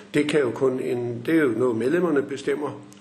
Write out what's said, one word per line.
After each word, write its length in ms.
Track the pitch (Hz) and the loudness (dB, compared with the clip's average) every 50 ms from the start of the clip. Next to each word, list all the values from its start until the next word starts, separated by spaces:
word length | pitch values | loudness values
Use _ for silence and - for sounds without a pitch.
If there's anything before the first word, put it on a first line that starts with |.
| - - - | -10 -4 -2
Det 140 | 151 143 147 | 0 0 2
kan 120 | 165 151 | 2 2
jo 100 | 139 117 | 2 2
kun 300 | 113 - 139 131 127 131 | 0 0 0 0 0 0
en, 420 | - - 131 123 120 120 120 117 120 | -2 -2 -2 -2 -4 -4 -6 -6 -2
det 80 | - 165 | 2 2
er 80 | 165 156 | 4 4
jo 60 | 131 | 4
noget, 280 | 110 110 123 127 117 | 2 2 0 0 0
medlemmerne 460 | 110 113 131 160 175 180 170 151 139 127 | 0 0 0 2 2 2 2 2 0 0
bestemmer, 480 | - 139 127 - 147 139 147 147 135 123 - - - - - | -2 -4 -6 -4 -2 -2 -2 -2 -6 -8 -8 -14 -20 -20 -10